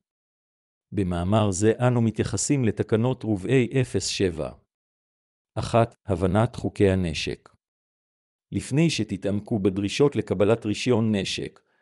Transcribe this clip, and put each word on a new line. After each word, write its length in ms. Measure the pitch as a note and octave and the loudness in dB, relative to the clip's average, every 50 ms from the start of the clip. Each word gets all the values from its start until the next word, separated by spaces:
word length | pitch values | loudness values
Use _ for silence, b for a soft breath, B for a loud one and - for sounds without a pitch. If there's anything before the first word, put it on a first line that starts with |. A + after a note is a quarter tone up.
| _ _ _ _ _ _ _ _ _ _ _ _ _ _ _ _ _ - | _ _ _ _ _ _ _ _ _ _ _ _ _ _ _ _ _ -8
במאמר 600 | - G2+ F#2+ F2 F2+ F2 F2 F#2+ G#2+ A2 G#2+ G2+ | -4 -4 -2 -2 -2 -2 0 2 2 2 2 2
זה 220 | F#2 F2 G#2 A2+ A2 - B2 | 0 2 2 2 2 2 2
אנו 140 | B2+ A#2+ A#2+ | 2 2 2
מתייחסים 640 | A2+ A2 - - G#2 - - - - - D3 C3+ A#2+ | 2 0 0 -2 -4 -4 -4 -4 -2 0 0 2 2
לתקנות 580 | G#2 - - A2 - A2+ G#2+ A#2 C3 B2+ - - | 0 0 -2 -2 0 0 0 2 0 -2 -4 -4
רובעי 580 | A2 G#2 F#2 F#2+ A#2 C3 C3+ A#2+ - C3+ C3 | -4 -2 -2 0 2 2 2 2 2 0 -2
אפס 240 | B2 - - F#2+ - | -2 -2 -2 -4 -4
שבע. 460 | - - - G2 F2+ D#2 D#2 C#2 B1+ - - _ _ _ _ _ _ _ _ _ _ _ _ _ _ _ _ _ _ - | -4 -2 -2 -2 -2 -2 -4 -8 -10 -12 -16 _ _ _ _ _ _ _ _ _ _ _ _ _ _ _ _ _ _ -8
אחת, 400 | A2 - - - A2 A#2 - - _ _ | -8 -4 0 2 2 2 2 -2 _ _
הבנת 500 | - F#2 E2 F#2+ F2 F#2 G#2+ F2 - - | -4 -2 0 0 2 2 2 2 0 -2
חוקי 340 | - - G2 - - G#2 F#2+ | -6 -8 -6 0 2 2 4
הנשק. 600 | F#2+ F#2+ F2+ D#2+ D2+ - - - - - _ - _ _ _ _ _ _ _ _ _ _ _ _ _ _ _ _ _ _ _ - | 4 2 0 -2 -4 -6 -6 -8 -8 -10 _ -20 _ _ _ _ _ _ _ _ _ _ _ _ _ _ _ _ _ _ _ -8
לפני 380 | - G2 - - B2 D3+ E3+ E3+ | -6 -6 -4 -2 0 2 2 2
שתתעמקו 720 | - - G#2 - G2+ F2+ - G2 G2+ G#2 - - A#2 G2+ | 2 -2 -4 -4 -6 -4 -4 -2 -4 -4 -4 -4 -2 0
בדרישות 560 | F#2+ G2+ F2+ G2+ G2+ G2+ - - C#3+ C#3+ - | 0 0 0 0 -4 -2 2 2 2 2 2
לקבלת 500 | G#2+ - - G2+ F2+ G#2 G2 A2+ A2+ - | 0 -4 -2 0 2 2 2 2 2 0
רישיון 500 | G#2 - - - B2 B2 A2 A2+ A2 G#2+ | -4 -4 -2 0 0 2 2 2 0 0
נשק, 440 | G2 F2+ - - - C2+ - - _ _ _ _ _ | 0 -2 -4 -6 -8 -8 -10 -12 _ _ _ _ _